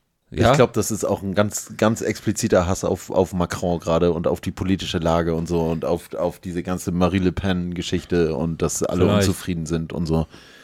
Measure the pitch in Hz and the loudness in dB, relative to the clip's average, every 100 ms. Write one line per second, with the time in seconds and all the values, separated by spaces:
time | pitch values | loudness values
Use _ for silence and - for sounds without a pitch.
0 | _ _ _ - 135 139 117 117 98 104 | _ _ _ 2 4 6 4 2 -2 -2
1 | - 98 98 92 104 - - 73 107 113 | -2 -2 0 0 0 -2 -10 0 2 2
2 | - 107 - 98 110 98 87 95 85 92 | -2 -2 -4 -2 2 4 4 0 -2 -4
3 | - - 95 92 87 - 92 85 87 82 | -2 0 0 0 -2 -2 -2 -2 0 2
4 | 87 85 87 87 - - 92 95 - 90 | 4 2 0 -2 -4 -4 0 0 -2 -2
5 | 80 82 82 82 82 85 82 82 71 85 | 2 2 2 -2 -2 0 0 -2 -2 -2
6 | - - 87 - 95 87 87 90 - 87 | -4 -4 -4 -4 -8 -6 -4 -4 -2 2
7 | 90 95 90 80 98 90 87 87 - 90 | 2 4 2 0 -2 -2 -2 -6 -4 -4
8 | - 87 82 73 82 80 82 - - 90 | 0 2 2 0 -4 -2 -2 -2 -2 2
9 | 90 104 98 92 - 85 78 82 82 - | 2 4 2 0 -4 -4 -4 -4 -4 -4
10 | 82 80 80 - - - | 0 0 -2 -8 -20 -20